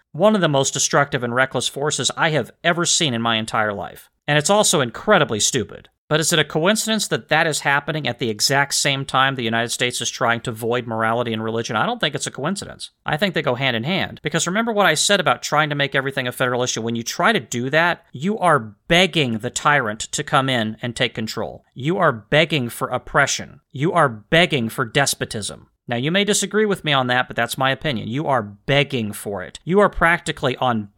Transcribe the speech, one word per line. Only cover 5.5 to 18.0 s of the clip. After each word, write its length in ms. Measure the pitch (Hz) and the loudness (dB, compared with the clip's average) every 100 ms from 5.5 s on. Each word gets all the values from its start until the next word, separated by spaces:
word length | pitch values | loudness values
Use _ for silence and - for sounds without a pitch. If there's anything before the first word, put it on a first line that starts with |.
| 127 104 - - _ - | 0 -4 -8 -20 _ -2
But 140 | 151 | 0
is 140 | 156 | 2
it 40 | 165 | 0
a 60 | |
coincidence 640 | 147 160 170 214 220 220 - | 0 0 2 0 0 -2 -2
that 220 | 147 - | -4 0
that 160 | 151 165 | 2 2
is 140 | 143 | 0
happening 460 | 147 143 143 156 135 | 0 0 0 -4 -4
at 120 | 120 | -2
the 100 | 120 | -4
exact 460 | 107 - 139 143 | 0 0 2 2
same 320 | - 147 135 135 | 0 0 -2 0
time 280 | 135 135 | 2 2
the 80 | 131 | 0
United 280 | 117 117 117 | -2 0 -2
States 320 | - 123 123 | -2 -2 -2
is 80 | 120 | -6
trying 320 | - 120 117 | -2 0 0
to 100 | 131 | -4
void 340 | 110 113 123 120 | -6 -2 -2 -2
morality 460 | 110 113 117 120 | -2 0 0 -2
and 100 | 110 | -4
religion? 340 | 110 113 117 110 | -4 -4 -2 -2
I 100 | 160 | -2
don't 120 | 240 | 0
think 160 | 160 | -2
it's 120 | 139 - | -2 -8
a 40 | |
coincidence. 600 | - 143 196 - - - _ - | -6 -6 -6 -8 -14 -16 _ -4
I 100 | 147 | -2
think 160 | 196 | 0
they 80 | 165 | 0
go 140 | 143 | -2
hand 200 | 117 135 | 0 0
in 100 | 113 | -2
hand. 360 | 123 185 98 117 | -2 -2 -4 -6
Because 240 | 156 160 170 | -4 -2 0
remember 240 | 196 233 | -2 0
what 140 | 208 | 2
I 100 | 185 | 4
said 240 | 156 - 202 | 4 2 2
about 240 | 151 120 | 2 0
trying 280 | - 147 151 | 0 0 2
to 40 | |
make 200 | 147 139 | 0 0
everything 340 | 139 135 135 123 | 0 -2 -2 -4
a 40 | |
federal 300 | - 131 123 | 0 0 0
issue. 200 | 123 - | -2 -2
When 120 | 113 | -4
you 80 | 117 | -4
try 300 | 117 - 180 | -6 0 2
to 80 | 220 | 0
do 300 | 113 120 127 | -2 -4 0
that, 340 | 156 170 - | 2 2 0